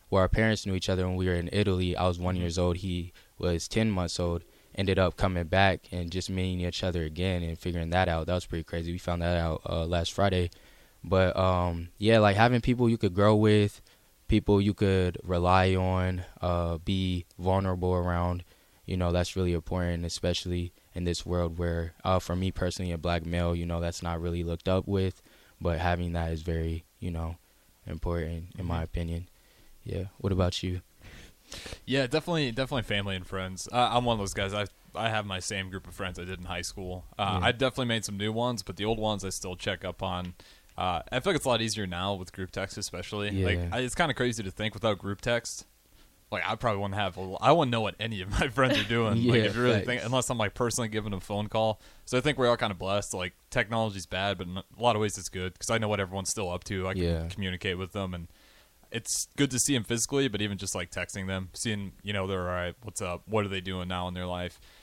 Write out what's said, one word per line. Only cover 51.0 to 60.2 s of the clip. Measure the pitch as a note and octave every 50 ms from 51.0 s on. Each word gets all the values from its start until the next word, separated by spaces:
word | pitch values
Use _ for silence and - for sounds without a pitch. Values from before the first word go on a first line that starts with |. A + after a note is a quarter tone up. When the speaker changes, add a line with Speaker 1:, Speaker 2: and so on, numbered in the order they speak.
| G#2 A2
Speaker 2:
them | G2+ F#2
a |
phone | - - G#2 G2+ G#2 G#2
call. | - A2 A2 A2 G#2+ - - - - - -
So | - B2+ B2+
I | B2+
think | D3+ C#3 C3
we | C3 A#2+
are | A#2+
kinda | - A#2+ G#2+ G2
blessed. | E2 F#2+ F#2+ G2+ G2+ G2+ - -
Like, | F#2+ F#2 F2+ - _ _ -
technology's | - C3 A2 G2+ A#2 A2+ A2+ A2 G2 G2 E2+
bad, | - F#2+ F#2 G2 G2+ G2 F2+
but | F#2+ F2
in | F#2
a | F#2+ - _ - -
lot | A#2 A#2+ A2
of | G#2+ G#2+
ways | G#2 - G2
it's | F2+ -
good | - F#2 F#2 F#2 - -
'cause | - -
I | A2+ A2+
know | A2 G#2
what | G#2+ G2
everyone's | G2 F2 F#2+ G2 F#2 -
still | - A2 G2+ F2
up | F2 F2+ -
to. | - G#2 F#2+ F#2 F#2
I | F#2+
can | F#2 F2
Speaker 1:
Yeah. | E2+ E2+ E2 E2 E2+
Speaker 2:
communicate | - G#2+ G2 F#2 F#2 F2+ - G2 F#2 F2+
with | F#2+ E2+ -
them, | G2+ F#2+ F#2 F2+
and | F2 E2+ - - - - - - - - _ _ _ _ -
it's | - A#2 - - - - - - _
good | - C#3+ C3 B2
to | A#2+
see | - - C#3
'em | A#2+ G2+
physically, | - A#2 A#2 - - C#3 C#3